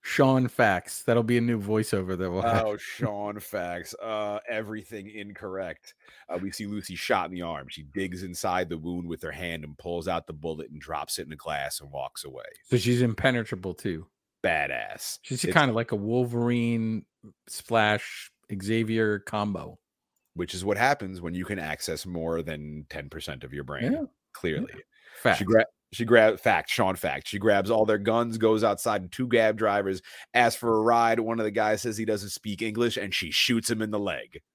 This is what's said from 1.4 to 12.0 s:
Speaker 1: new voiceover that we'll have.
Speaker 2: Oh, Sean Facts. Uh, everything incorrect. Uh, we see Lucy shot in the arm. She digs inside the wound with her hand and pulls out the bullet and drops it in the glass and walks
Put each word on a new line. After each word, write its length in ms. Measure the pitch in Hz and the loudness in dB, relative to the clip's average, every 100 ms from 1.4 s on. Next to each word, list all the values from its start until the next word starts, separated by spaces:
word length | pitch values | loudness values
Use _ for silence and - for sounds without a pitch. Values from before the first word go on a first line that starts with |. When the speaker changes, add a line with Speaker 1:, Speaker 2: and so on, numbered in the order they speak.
Speaker 1:
new 180 | 117 113 | 2 0
voiceover 580 | 101 110 104 101 92 90 | 2 0 2 0 0 -2
that 140 | 92 | -2
we'll 120 | 90 | 0
have. 200 | 117 113 110 | 2 2 2
Speaker 2:
Oh, 120 | 104 | -4
Sean 600 | - - 110 101 104 104 | -8 -4 -4 -4 -6 -8
Facts. 540 | - 104 87 87 85 - | -8 -6 -4 -6 -10 -10
Uh, 380 | 110 107 104 104 120 | -6 -4 -4 -6 -6
everything 640 | 110 107 110 95 110 98 | -6 -6 -10 -10 -14 -12
incorrect. 840 | 107 101 98 101 95 90 78 - _ - - - | -12 -14 -12 -8 -6 -8 -10 -16 _ -20 -20 -8
Uh, 80 | 90 | -6
we 100 | 98 | -6
see 160 | - 104 | -6 -6
Lucy 280 | 104 - 90 | -6 -8 -10
shot 300 | - 107 85 | -2 0 0
in 60 | |
the 80 | 92 | -6
arm. 260 | 85 78 65 | -6 -6 -10
She 140 | - | -14
digs 400 | 73 98 95 90 | -10 -6 -4 -6
inside 460 | 92 87 98 90 87 | -10 -4 -2 0 -2
the 80 | 82 | -4
wound 320 | 80 87 85 | -4 -6 -6
with 120 | 82 | -8
her 80 | 82 | -8
hand 340 | 71 90 85 76 | -8 -8 -8 -10
and 120 | 73 | -12
pulls 300 | 87 85 82 | -6 -4 -2
out 180 | 85 - | -4 -4
the 60 | |
bullet 380 | 76 80 78 78 | -8 -6 -6 -10
and 100 | 76 | -14
drops 400 | 73 78 71 - | -8 -6 -4 -8
it 40 | |
in 60 | 73 | -8
the 40 | 73 | -10
glass 460 | 82 73 69 - | -6 -4 -4 -8
and 100 | 71 | -10
walks 320 | 69 | -8